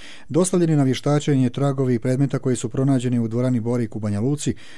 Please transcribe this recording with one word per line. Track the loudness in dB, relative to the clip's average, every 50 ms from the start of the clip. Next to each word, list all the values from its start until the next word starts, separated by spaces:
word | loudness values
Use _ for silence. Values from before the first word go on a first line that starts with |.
| -14 -16 -16 -16 -10 -2
dostavljeni | 0 2 2 2 2 2 2 4 4
na | 4 4
vještačenje | 2 2 0 0 0 0 2 2 2 2 2 2 2
tragovi | 0 0 0 0 0 0 0 0 0 0
predmeta | 0 0 0 2 0 0 0 -2
koji | 0 -2 -2
su | -2 -2 -4
pronađeni | -2 0 2 2 2 2 2 0 0 0
u | 0
dvorani | 0 0 0 0 0 0 0
Borik | 0 0 -2 -2 -2 -4 -4
u | -6
Banja | -4 -2 -2 0
Luci | 0 -2 -2 -2 -2 -4 -4 -4 -10 -16 -16